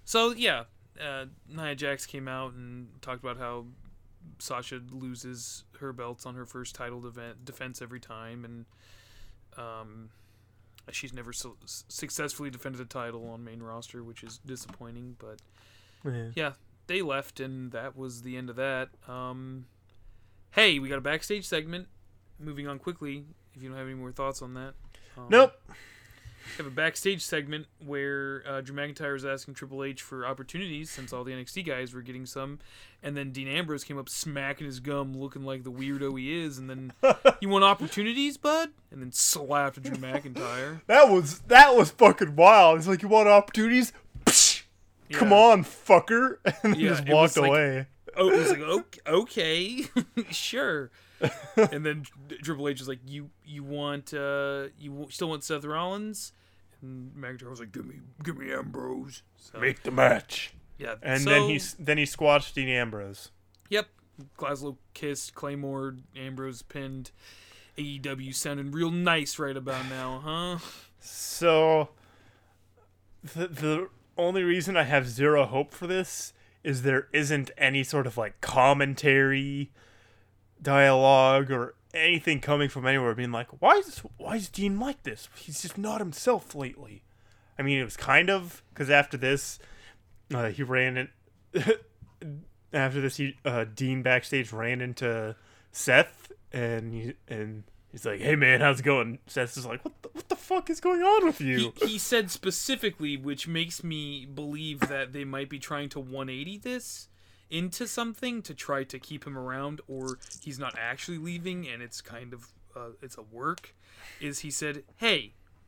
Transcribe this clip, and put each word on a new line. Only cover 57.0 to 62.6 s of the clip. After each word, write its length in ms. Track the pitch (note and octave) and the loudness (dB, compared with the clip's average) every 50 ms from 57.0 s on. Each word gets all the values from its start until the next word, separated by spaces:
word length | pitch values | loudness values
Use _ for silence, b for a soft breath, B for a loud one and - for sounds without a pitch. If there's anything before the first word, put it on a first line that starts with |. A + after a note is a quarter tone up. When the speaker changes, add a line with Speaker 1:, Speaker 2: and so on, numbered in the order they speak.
| B2+ C3 - | -16 -16 -16
Speaker 1:
McIntyre 360 | C#3+ C3 B2 C3 B2 B2 A#2+ | -14 -14 -14 -14 -14 -16 -18
was 100 | C3 A#2 | -16 -16
like, 120 | A#2 G#2+ - | -16 -16 -14
"Give 120 | - - | -14 -14
me, 120 | - - C#3+ - - - - D3 | -14 -16 -20 -20 -20 -16 -12 -10
give 140 | E3+ D3+ C3+ | -10 -10 -10
me 120 | C3+ C3 | -8 -8
Ambrose." 720 | C3+ C3 C3+ - - C3+ B2+ B2+ B2+ B2+ C3 C3+ - - - _ _ | -8 -8 -8 -8 -10 -10 -8 -8 -8 -10 -10 -14 -16 -20 -20 _ _
So, 220 | _ - - - A2+ | _ -20 -16 -8 -4
Speaker 2:
Make 240 | A#2 C3+ B2+ - - | -2 -2 -2 -2 -6
the 80 | - | -4
match. 640 | B2+ C3 C3 B2+ A#2 G#2 - - - - - - - - - - - - | 2 4 6 6 6 4 -2 -8 -10 -10 -10 -10 -14 -20 -20 -20 -18 -14
Speaker 1:
yeah, 160 | C#3 A#2 A2+ - - | -12 -12 -12 -8 -4
Speaker 2:
And 180 | C#3+ C3 C3+ C#3 | -2 0 0 4
Speaker 1:
so 40 | C#3+ | 6
Speaker 2:
then 140 | C#3+ C#3+ C#3+ | 6 6 6
he 140 | D3+ D3+ | 4 0
s-, 200 | C#3 - - - - | -2 -4 -8 -12 -8
then 200 | D#3 D3 D3+ D3+ | -2 -2 0 0
he 80 | D3 | 0
squashed 480 | C#3 - - D#3+ D3 D3 D3 - - - | -2 -2 0 4 6 6 4 4 0 -6
Dean 160 | C#3+ | -6